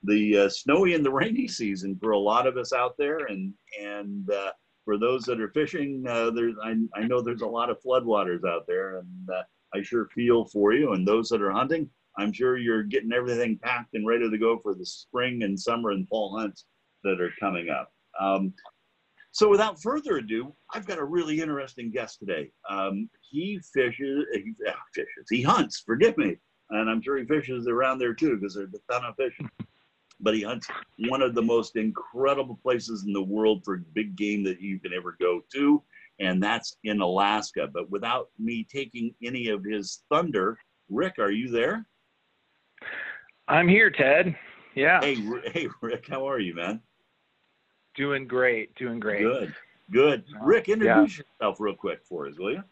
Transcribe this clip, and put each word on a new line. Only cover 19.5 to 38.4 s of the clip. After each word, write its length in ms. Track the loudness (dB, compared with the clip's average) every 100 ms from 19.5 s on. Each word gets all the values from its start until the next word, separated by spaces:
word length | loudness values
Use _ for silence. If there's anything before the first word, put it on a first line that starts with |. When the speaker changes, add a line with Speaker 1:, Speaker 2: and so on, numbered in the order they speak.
| 6 4 0
Speaker 1:
further 360 | -4 -4 -2 -4
ado, 360 | -2 -6 -6 -14 _
I've 120 | -14 -8
got 120 | -6
a 60 |
really 360 | -2 -2 0 -2
interesting 500 | -2 -4 -6 -10 -6
guest 260 | -6 -8 -10
today. 320 | -6 -4 -6 _ -8
Um, 400 | -4 -2 -2 -6 _ _
he 300 | -6 -6 -8 -4
fishes, 520 | 0 0 0 -4 -2 -2
he, 220 | -4 -6 -6 -6
ah, 80 | -6 -10
fishes, 340 | -8 -8 -12 -4
he 100 | 0
hunts, 380 | 4 2 2 -4 -4
forgive 300 | 4 4 4
me. 180 | -2 -2 _ _ _
And 200 | -2 0
I'm 100 | -2
sure 160 | -2 -4
he 80 | 0
fishes 420 | -2 0 -4 -2
around 300 | 0 0 0
there 160 | -2
too, 260 | 0 0 0
'cause 140 | -2
there's 200 | -8 -10
a 180 | -12 _
ton 120 | -4
of 100 | -4 -4
fishing. 340 | -6 -4 -14 _
<laughs> 0 | -16 _ _ _ _ _
But 120 | 0
he 80 | 0
hunts 260 | -2 -8 -8 -12 -14 -6 -2
one 140 | 2
of 120 | 2
the 60 | 2
most 360 | 2 2 2 -2
incredible 840 | -2 -4 -10 0 2 2 -2 -4
places 420 | 0 0 0 -6 -2
in 60 |
the 80 | -2
world 400 | 0 2 4 4
for 140 | 0 -6 -4
big 220 | -6 -4 -2
game 280 | -2 0
that 160 | -2 -4
you 180 | -6 -6
can 140 | -6
ever 240 | -8 -8 -2
go 220 | 0 0 -4
to, 280 | 0 4 4 _ -20 -20 _
and 240 | 0 2
that's 340 | 2 0 -4 -10
in 160 | -4 0
Alaska. 640 | 2 4 4 2 -2 -6 -6
But 160 | -6 -6
without 380 | -6 -2 -4 -4
me 280 | _